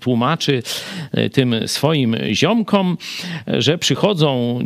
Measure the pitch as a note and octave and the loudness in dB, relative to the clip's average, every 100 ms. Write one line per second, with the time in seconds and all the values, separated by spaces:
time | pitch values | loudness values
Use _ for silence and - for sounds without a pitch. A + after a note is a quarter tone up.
0 | - A#2+ B2 D#3+ - C3+ A#2 - - F#3+ | -2 2 2 0 0 0 -2 -8 -10 -10
1 | D3 - A2+ B2 B2+ A2+ - - C#3+ D#3+ | -6 -2 0 2 2 0 -2 -2 0 2
2 | B2 A2+ - G#2 D#3 A#3 G#3+ G3+ F#3 E3+ | 2 0 0 2 2 2 2 2 2 -2
3 | - - F3+ E3 - - A#2+ E3 - G3+ | -6 -12 -10 -8 -4 0 2 2 0 2
4 | F#3+ F#3+ D3+ B2+ A#2+ A#2+ | 2 2 2 2 0 -2